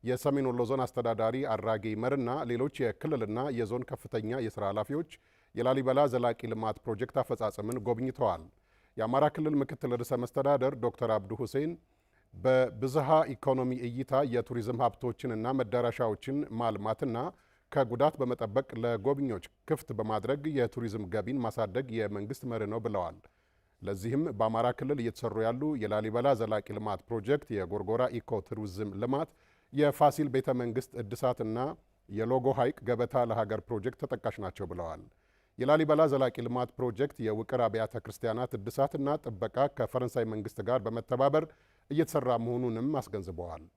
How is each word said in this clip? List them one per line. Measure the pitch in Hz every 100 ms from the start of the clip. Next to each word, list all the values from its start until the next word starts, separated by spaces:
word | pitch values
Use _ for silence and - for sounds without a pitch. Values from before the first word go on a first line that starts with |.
የሰሜን | 110 127 151 139 131
ወሎ | 123
ዞን | 117 135
አስተዳዳሪ | 123 - 117 113 113 127 139
አራጌ | 110 104 110 107
ይመርና | 107 120 139 120 135 123
ሌሎች | 120 139 -
የክልልና | 123 101 160 147 110 107 143
የዞን | 120 110 120
ከፍተኛ | 123 127 - 120 107 127
የስራ | 113 104 101
ኃላፊዎች | 101 104 143 165 - _ _ _
የላሊበላ | - 120 131 127 131 143
ዘላቂ | 123 120 117 113
ልማት | 107 110 107
ፕሮጀክት | - 107 123 -
አፈጻጸምን | 123 120 110 101 104 127
ጎብኝተዋል። | 107 117 131 120 120 85 80 _ _ _ _ -
የአማራ | 110 127 147
ክልል | 147 156 147
ምክትል | 139 - 131
ርዕሰ | 120 120 123
መስተዳደር | 120 - 135 143 127 139
ዶክተር | 117 - 117
አብዱ | 110 95 110
ሁሴን | 120 139 156 170 _ _ _ _ _
በብዝሃ | 90 92 127 127 101 131 147 135 156 135
ኢኮኖሚ | 131 - 131 127 127
እይታ | 120 120 135 131 143
የቱሪዝም | 120 113 120 110 123
ሀብቶችንና | 123 - 127 113 - 110 113
መዳረሻዎችን | 135 120 123 120 113 120 104 - 139 147
ማልማትና | 113 117 104 104 110 143 117 151 - _ _ _
ከጉዳት | - 127 117 143 156
በመጠበቅ | 127 123 - 107 139 113
ለጎብኚዎች | 117 117 104 139 139 104 - _
ክፍት | - 156 -
በማድረግ | 110 107 107 107 143 151
የቱሪዝም | 143 117 - 117 107 98
ገቢን | 107 101 135
ማሳደግ | 117 - 107 92 135
የመንግስት | 113 104 101 104 131
መርህ | 131 113 104
ነው | 110
ብለዋል። | 110 101 87 82 - _ _ _ _ _
ለዚህም | 95 98 107 135 165
በአማራ | 104 110 113 120
ክልል | 120 131 143
እየተሰሩ | 117 - 113 104
ያሉ | 113 123 151 147
የላሊበላ | 107 107 107 110 127
ዘላቂ | 127 113 107 -
ልማት | 104 107 98
ፕሮጀክት፣ | - 117 104 143 -
የጎርጎራ | 107 92 101 95 113 123
ኢኮ | 120 - 113
ቱሪዝም | - 104 107 92 107
ልማት፣ | 98 120 139 160 _ _ _ _
የፋሲል | 135 147 139 147 135 147
ቤተ | 131 127
መንግስት | 127 120 113 - -
እድሳትና | 107 113 131 120 110 113 135 170 _ _ _
የሎጎ | 98 113 131 127
ሐይቅ | 131 127 -
ገበታ | - 117 120 135
ለሀገር | 120 113 110 107
ፕሮጀክት | - 113 104 -
ተጠቃሽ | 139 123 113 104
ናቸው | 95 - 95
ብለዋል። | 90 85 78 - _ _ _ _ -
የላሊበላ | 127 151 156 151 156
ዘላቂ | 135 131 -
ልማት | 120 123 123
ፕሮጀክት | - 127 101 143 -
የውቅር | 110 107 113 127
አብያተ | 117 107 110 117
ክርስቲያናት | - - 117 110 127
እድሳትና | 120 101 - 139 156 139 151
ጥበቃ | - 104 110 - 139
ከፈረንሳይ | - 113 127 123 127
መንግስት | 113 107 101 -
ጋር | 101 127
በመተባበር | 110 113 110 123 139 156 156 - _ _ _
እየተሰራ | 147 165 156 127 117
መሆኑንም | 117 120 123 113 127 151
አስገንዝበዋል። | - 104 92 85 87 78 82